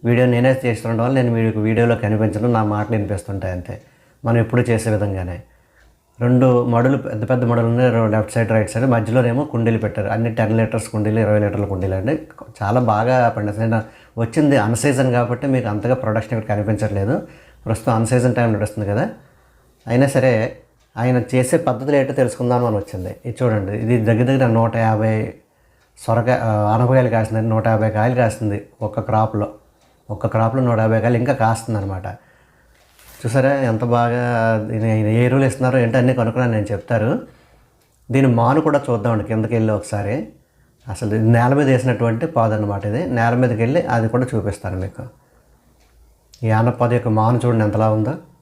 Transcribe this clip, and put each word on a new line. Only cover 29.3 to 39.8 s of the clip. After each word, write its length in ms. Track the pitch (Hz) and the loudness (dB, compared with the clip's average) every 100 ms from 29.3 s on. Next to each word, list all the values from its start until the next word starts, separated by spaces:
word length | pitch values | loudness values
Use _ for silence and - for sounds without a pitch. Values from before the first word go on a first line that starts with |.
| 104 104 - _ _ _ _ _ | -2 -6 -8 _ _ _ _ _
ఒక్క 160 | 104 110 | -6 -4
క్రాప్లో 360 | 113 113 127 | 0 0 0
నూట 160 | 123 113 | 0 0
యాభై 220 | 110 110 | 2 0
కాయలు 160 | 113 120 | 0 0
ఇంకా 160 | 123 | 0
కాస్తుంది 460 | 110 110 113 - 110 | 0 0 0 -4 -6
అనమాట. 240 | 98 92 92 90 _ _ _ _ _ _ _ _ - - 123 | -4 -8 -10 -14 _ _ _ _ _ _ _ _ -20 -8 -2
చూసారా 280 | 127 131 | 2 2
ఎంత 300 | 139 131 110 | 2 0 0
బాగా, 360 | 120 120 120 123 120 120 113 113 107 | 0 2 2 0 -2 0 2 0 -2
ఈయన, 120 | 110 | -2
ఈయన 220 | 113 110 107 | 0 0 2
ఏ 180 | 110 | 2
ఎరువులు 220 | 123 131 135 | 2 2 0
ఇస్తున్నారో 320 | - 127 127 | 0 0 2
ఏంటో 200 | 117 123 | 2 2
అన్నీ 160 | 123 | 2
కనుక్కున్నాను, 380 | 123 113 117 123 | 2 0 0 0
నేను 140 | 110 101 | 0 -2
చెప్తారు. 460 | 101 - 117 107 208 - - _ _ _ _ _ _ _ | -6 -2 -2 0 -2 -6 -20 _ _ _ _ _ _ _
దీని 160 | 127 135 | 2 2
మాను 340 | 117 120 147 | 4 2 2
కూడా 200 | 156 143 - | 2 0 0
చూద్దామండి, 340 | 117 107 113 | -2 0 -2
కిందకి 300 | 98 113 107 | -2 -2 0
వెళ్ళి 180 | 113 110 | 0 0
ఒకసారి. 540 | 104 | 0